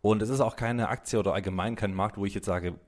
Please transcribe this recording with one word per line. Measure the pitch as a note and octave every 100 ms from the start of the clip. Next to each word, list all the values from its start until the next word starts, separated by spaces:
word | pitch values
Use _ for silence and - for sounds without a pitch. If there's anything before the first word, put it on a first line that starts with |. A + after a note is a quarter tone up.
Und | G#2 G#2+
es | A2
ist | C3+
auch | A2+ -
keine | A#2 A#2+ A2+
Aktie | A2+ - A2+
oder | G2
allgemein | F#2 F#2+ F#2 G#2 A2+
kein | G2+
Markt, | F#2+ G#2+ G2+
wo |
ich | G2
jetzt | G2 -
sage, | F2+ F2 D#2+